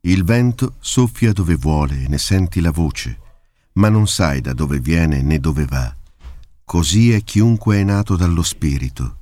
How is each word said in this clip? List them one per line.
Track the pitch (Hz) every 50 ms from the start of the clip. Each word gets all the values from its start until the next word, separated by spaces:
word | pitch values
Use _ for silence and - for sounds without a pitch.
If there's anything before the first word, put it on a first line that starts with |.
Il | _ 87 92 95 92
vento | 85 113 120 123 123 120 - 131 127 - -
soffia | - - - - 123 117 - - 120 113
dove | 104 95 92 82 85
vuole | 76 - 76 76 76 73 69 69 69
e | 65 67
ne | 71 71
senti | - - 98 95 92 87 - 95
la | 82 85
voce, | 73 82 82 73 - - - - 57 - - - - _ _ _ _ _ _ _ _
ma | 95 101 107
non | 107 107 107 101
sai | - - 98 78 69 65
da | 58 67 65
dove | 62 76 69 71 69
viene | 62 69 80 85 82 80 76 69
né | 67 71 78 76
dove | 65 80 73 73 73
va. | 65 67 65 64 58 - - - - _ _ - - - - - - - _ _
Così | - - 87 85 78 90 107 113 117
è | 117 107
chiunque | 104 - - 104 107 117 117 107 - 110 104 101
è | 98
nato | 98 101 101 101 - 101
dallo | 85 92 87 85 82
Spirito. | 82 - - - - 76 69 67 64 64 62 - 62 57 - -